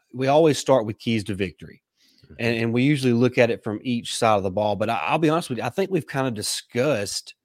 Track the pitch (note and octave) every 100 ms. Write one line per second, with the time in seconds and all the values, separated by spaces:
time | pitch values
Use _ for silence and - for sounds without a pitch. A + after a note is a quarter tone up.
0 | _ B2 C3+ D3 E3 C3+ - C3 A2 G#2
1 | A#2+ A2+ G2 F#2+ F#2+ - D2+ C2 _ _
2 | _ _ - - A#2 A2+ A#2 A#2+ C3+ D3
3 | B2+ A#2 B2 B2+ A#2 G2+ A2+ G#2+ B2+ A#2+
4 | - - A#2 G#2+ F#2+ F#2+ G#2+ G2 G#2+ G#2+
5 | D#2 D#3+ D#3+ E3 - A2+ A#2+ G3 F#3 F#3
6 | - C#3 C3 G#2 - - - A#2+ D3 A2+
7 | G2+ - - -